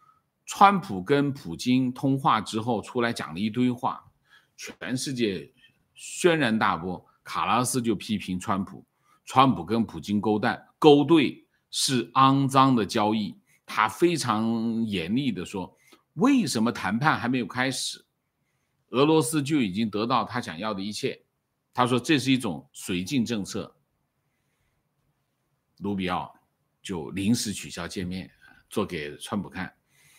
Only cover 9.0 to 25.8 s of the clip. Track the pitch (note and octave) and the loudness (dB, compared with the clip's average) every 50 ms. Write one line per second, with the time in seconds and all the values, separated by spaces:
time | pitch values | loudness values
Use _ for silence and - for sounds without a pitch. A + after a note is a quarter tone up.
9 | _ _ _ _ _ - - C3 C3+ C3 G#2 F2 D#2+ E2 A2 A#2 G#2+ - - E2 | _ _ _ _ _ -2 4 4 4 4 4 0 -2 -2 0 0 -2 -2 -6 -12
10 | - - G#2 G#2 F#2 A2 G#2+ G#2+ G2 A2+ G2 - - _ _ - - D#3 C#3+ C#3+ | -6 -2 -2 0 2 2 0 2 2 0 -2 -2 -8 _ _ 6 8 8 10 10
11 | C#3+ C#3 E3+ D#3 B2 F2 - - _ _ _ _ _ _ - - - - C3+ A#2+ | 8 4 4 4 4 2 -2 -6 _ _ _ _ _ _ -6 -4 -2 0 0 -2
12 | - - - C3 C3+ C3+ C#3 C#3 C#3 C3 C3+ C3+ C3+ C3+ B2+ A#2 G2+ F2+ - A2+ | -2 -2 2 4 4 6 6 4 2 4 4 6 6 6 6 4 2 0 0 0
13 | G#2 G#2+ A2 A2 G2+ - - - _ _ _ _ _ - - G#2+ G#2+ A2 - - | 2 2 2 0 -2 -6 -8 -14 _ _ _ _ _ -6 0 0 0 0 2 2
14 | E3+ F3 E3+ C#3 B2+ B2 G#2+ A2 A2+ A2+ A#2 A2+ A2+ A#2 A2+ A2+ A2+ G#2+ G2 F2 | 2 2 2 0 -2 0 0 0 0 0 -2 -2 -2 -2 -2 -2 -2 -2 -2 -4
15 | D#2+ F2 A2 C3+ D3 B2+ F#2+ F2+ E2+ - - F#2+ F2 - _ _ _ _ - _ | -2 0 -2 0 0 -2 -4 -4 -8 -8 -8 -8 -10 -10 _ _ _ _ -20 _
16 | _ _ - D#3 G#3 C#4 C#4+ B3+ F#3 B2 - A#2 A2 A#2+ - - - F#2 G#2 A#2 | _ _ -4 0 2 4 4 4 2 0 0 0 0 0 -2 -2 -4 -2 -2 0
17 | D3 D#3 C3 G2+ G#2 A#2+ C3+ B2+ A2 F2 - B2 B2+ C3 B2+ - - - - - | 0 0 0 0 0 -2 -2 -2 -4 -4 -4 -4 -2 -2 -2 -4 -6 -8 -10 -12
18 | _ _ _ _ _ _ _ _ _ _ _ _ _ _ _ _ _ - - B2 | _ _ _ _ _ _ _ _ _ _ _ _ _ _ _ _ _ -4 0 2
19 | C#3+ D#3 D#3+ D#3 D3 C#3+ D#3 D3+ C#3 C3+ D#3+ C#3+ A#2 F#2+ F2 G#2+ A#2 G#2 G2+ G2+ | 4 6 4 4 2 2 0 -2 0 2 2 2 2 0 0 -2 -2 -2 0 -2
20 | A2+ A#2+ C3 A#2 G2+ - B2 B2 - G#2 D#2+ D#2+ G#2+ A2 G#2 F#2+ G2 G#2+ G#2 - | -2 0 0 0 0 -2 -4 -6 -6 -6 -10 -8 -6 -6 -6 -6 -6 -8 -8 -6
21 | - A#2 - - _ _ _ _ _ _ _ _ _ _ - B2 B2 A#2 B2+ A#2+ | -6 -6 -6 -8 _ _ _ _ _ _ _ _ _ _ 0 2 2 4 2 0
22 | A#2+ - D#3+ C3 A#2+ C3+ C3 A#2+ - G2+ D#2 C2+ - _ _ - - - F#2+ F2 | 2 2 0 2 4 2 2 2 2 -2 -6 -6 -10 _ _ -14 -8 -4 -4 -4
23 | F#2 - C#3+ B2+ A2 G#2+ A#2+ G#2 F#2 - - G2+ D#2+ - _ _ _ _ _ _ | -4 -2 -2 -2 0 0 -2 -6 -6 -6 -8 -10 -10 -10 _ _ _ _ _ _
24 | _ _ _ _ _ _ _ _ _ _ _ _ _ _ _ _ _ _ _ _ | _ _ _ _ _ _ _ _ _ _ _ _ _ _ _ _ _ _ _ _
25 | _ _ _ _ _ _ _ _ _ _ _ _ _ _ _ - | _ _ _ _ _ _ _ _ _ _ _ _ _ _ _ -10